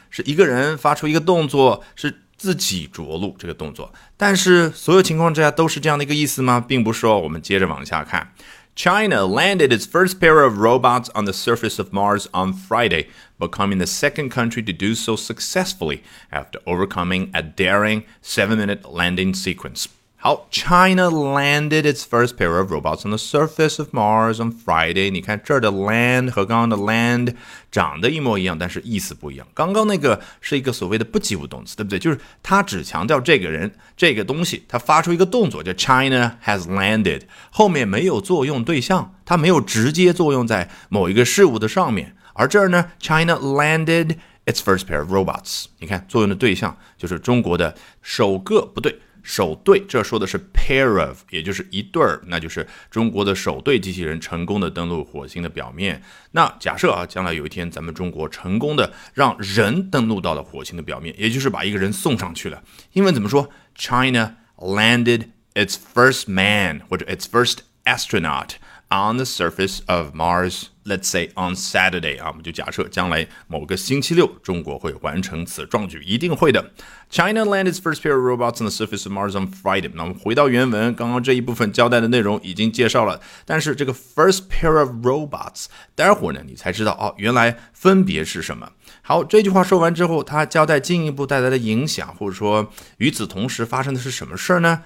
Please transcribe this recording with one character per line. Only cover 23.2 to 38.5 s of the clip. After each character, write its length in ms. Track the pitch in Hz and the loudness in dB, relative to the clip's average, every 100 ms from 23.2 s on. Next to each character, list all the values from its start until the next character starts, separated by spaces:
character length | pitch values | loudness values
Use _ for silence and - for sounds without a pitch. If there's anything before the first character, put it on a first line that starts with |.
| - 151 156 156 156 - | -2 0 0 2 0 0
of 160 | 147 | -4
Mars 480 | 131 104 110 113 113 | 0 2 4 2 0
on 80 | 117 | -4
Friday。 600 | 117 - 82 82 90 98 | -4 0 2 2 2 0
你 100 | 92 | -2
看 180 | 92 104 | -4 -6
这 80 | - | 0
儿 80 | 143 | 2
的 100 | 110 | 2
land 600 | 98 101 113 120 127 127 | 0 0 2 2 2 0
和 160 | 104 98 | -2 0
刚 140 | 117 | 2
刚 60 | 117 | 2
的 120 | 107 | 0
land 560 | 104 113 117 120 123 117 - - - | 0 0 2 0 -2 -4 -14 -20 -6
长 300 | - 82 73 | -2 -2 0
得 80 | 107 | -2
一 100 | 160 | 0
模 180 | 135 104 | 0 0
一 60 | |
样， 140 | 92 82 | 0 -2
但 120 | 87 | -6
是 100 | 90 | -8
意 160 | 117 107 | -6 -6
思 140 | - | -6
不 180 | 73 73 | -10 -14
一 60 | 67 | -14
样。 100 | - | -12
刚 220 | - 160 | -4 0
刚 120 | 208 214 | 2 2
那 120 | 196 | 2
个 240 | 139 101 - - | 2 0 -2 -16
是 160 | - 143 | -4 -2
一 60 | |
个 100 | 139 | -2
所 160 | 117 90 | -4 -2
谓 80 | 110 | -2
的 80 | |
不 140 | 220 214 | -2 -2
及 180 | - 95 | -2 -4
物 100 | 71 | -6
动 160 | 65 - | -14 -14
词， 100 | - | -10
对 80 | |
不 60 | 104 | -6
对？ 80 | 117 | -2
就 120 | 170 | -2
是 80 | 143 - _ | -2 -6 _
它 200 | - 196 | 0 0
只 200 | 196 95 | 0 -6
强 240 | 69 78 104 | -6 -6 0
调 140 | 147 | 0
这 180 | 123 143 | 2 2
个 120 | 87 | 2
人、 200 | 78 101 - _ - | -4 -6 -8 _ 0
这 160 | 175 | 2
个 100 | 110 | 2
东 180 | 95 147 | -2 -4
西， 220 | 170 - - | -4 -6 -6
它 120 | 123 | -6
发 240 | - 156 | 2 2
出 100 | 165 | 2
一 40 | 170 | 2
个 80 | 180 | 2
动 240 | 247 185 | 2 0
作， 120 | 76 | -2
叫 80 | 85 | -6
China 640 | 90 - 127 135 131 117 113 - | -4 2 2 4 2 2 -2 -2
has 160 | 101 | -2
landed， 640 | 85 98 95 110 92 69 - - - | -2 -2 2 2 0 -2 -8 -20 -6
后 180 | - 214 | 2 4
面 180 | 156 113 | 4 0
没 200 | 98 185 | 0 0
有 120 | 135 | 0
作 280 | - 180 | 0 0
用 180 | 135 | 2